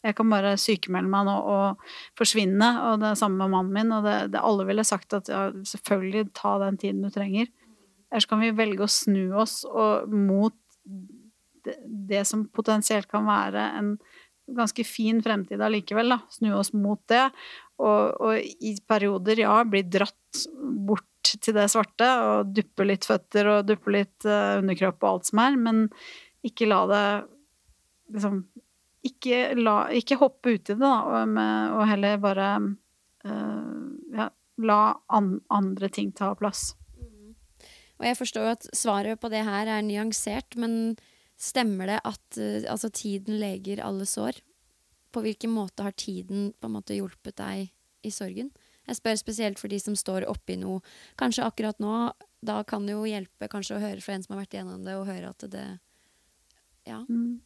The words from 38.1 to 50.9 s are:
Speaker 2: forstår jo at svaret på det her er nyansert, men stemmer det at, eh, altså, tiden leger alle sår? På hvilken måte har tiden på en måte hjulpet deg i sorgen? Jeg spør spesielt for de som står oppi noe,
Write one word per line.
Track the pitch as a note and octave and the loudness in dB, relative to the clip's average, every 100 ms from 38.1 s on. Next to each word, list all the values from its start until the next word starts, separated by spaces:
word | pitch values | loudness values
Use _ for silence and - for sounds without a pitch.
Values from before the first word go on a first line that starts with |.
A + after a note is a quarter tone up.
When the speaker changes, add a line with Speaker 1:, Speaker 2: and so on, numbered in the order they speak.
| B3 | -2
Speaker 2:
forstår | B3 A3 A3 | -4 -2 -2
jo | |
at | A#3 - | -2 -6
svaret | - A#3 G3+ G#3 A3 | -4 0 0 -2 -6
på | A#3 | -4
det | G#3+ | -2
her | A3 G3+ A3 | -2 -2 -2
er | G#3+ | -2
nyansert, | G#3+ G#3 A3 G#3+ - A3 - A#3+ | -2 -2 -2 -4 -4 -6 -8 -6
men | A#3 A3+ A3+ A3+ _ _ _ _ | -2 0 -2 -4 _ _ _ _
stemmer | - C4 A#3 G3 F#3 | -4 0 0 -2 -2
det | G#3+ | -4
at, | - G#3 _ - | -4 -10 _ -8
eh, | G#3+ G#3 - | -4 -4 -4
altså, | G#3+ A3+ | -6 -6
tiden | - G#3+ G3 G3 G#3+ | -8 -6 -6 -4 -4
leger | G#3 F#3+ F#3+ G3+ | -4 -6 -8 -8
alle | - G3 G3 | -6 -6 -6
sår? | - A3 - _ _ _ _ _ _ _ | -4 -6 -6 _ _ _ _ _ _ _
På | A#3+ | -6
hvilken | G#3+ G#3 A3+ | -6 -4 -4
måte | A3+ G3 - | -2 -4 -6
har | G3+ | -8
tiden | - - F#3 F#3 F#3+ G3+ | -8 -10 -10 -8 -6 -6
på | A3+ A3+ | -6 -10
en | |
måte | G#3+ G3 | -10 -8
hjulpet | G3+ F#3+ - - G3+ | -8 -8 -12 -20 -12
deg | G3 G3 F#3+ _ _ _ | -10 -8 -10 _ _ _
i | G#3+ | -12
sorgen? | G3+ G3 F#3 C4 _ _ _ - | -10 -10 -8 -12 _ _ _ -12
Jeg | B3 | -6
spør | A3+ A3 | -2 -4
spesielt | - G#3+ G#3+ G3 | -4 -4 -4 -4
for | G#3 | -6
de | G3+ | -6
som | G3+ | -4
står | G#3 - F#3+ F#3+ | -4 -4 -4 -4
oppi | - - F#3 | -6 -6 -8
noe, | F#3 F#3+ - | -6 -8 -10